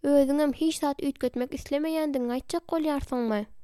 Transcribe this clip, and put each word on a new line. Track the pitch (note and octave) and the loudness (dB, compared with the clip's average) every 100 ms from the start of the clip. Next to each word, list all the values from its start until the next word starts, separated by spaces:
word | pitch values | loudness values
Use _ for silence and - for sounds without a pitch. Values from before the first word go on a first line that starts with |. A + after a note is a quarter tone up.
özüňem | C#4 C#4+ C4+ C#4+ D4+ | 6 6 6 4 2
hiç | C4 D#4+ D#4+ | 2 0 0
zat | D4 C#4 | -2 -2
üýtgetmek | C#4 C4+ B3+ B3 B3 C4 | -4 -2 -4 -2 -6 -6
islemeýändiňi | - C#4+ D#4 D#4+ D#4 C4+ A#3+ B3 | -4 -2 0 -2 0 -2 -2 -4
aýtjak | - E4+ - | -4 -6 -2
bolýarsyňmy? | E4 D#4 C#4+ - B3+ A#3 G#3+ G#3 - | -2 0 -2 -2 -2 0 -2 -4 -12